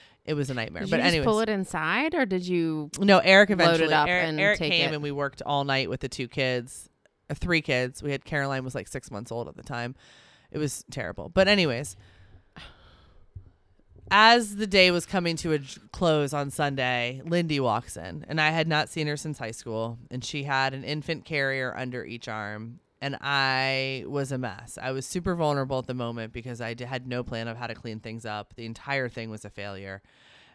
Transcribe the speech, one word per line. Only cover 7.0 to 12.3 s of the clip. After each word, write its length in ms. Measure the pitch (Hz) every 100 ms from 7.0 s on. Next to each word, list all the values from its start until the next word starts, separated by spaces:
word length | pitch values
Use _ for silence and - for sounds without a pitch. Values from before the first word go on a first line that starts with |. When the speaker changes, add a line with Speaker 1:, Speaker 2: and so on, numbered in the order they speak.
| _ _ -
Speaker 1:
uh, 60 |
three 280 | 147 175 165
kids. 420 | 151 127 127 127
We 80 | 147
had, 120 | 139
Caroline 400 | - 151 139 135
was, 120 | 127 127
like, 120 | 98
six 220 | 139 -
months 220 | 101 117
old 160 | 117 117
at 80 | -
the 80 |
time. 320 | - 123 120 131 - - - _ _
It 80 | 156
was 260 | 151 - -
terrible. 380 | - 92 - 80
But 180 | 175 190
anyways, 480 | 208 165 120 151 - - - -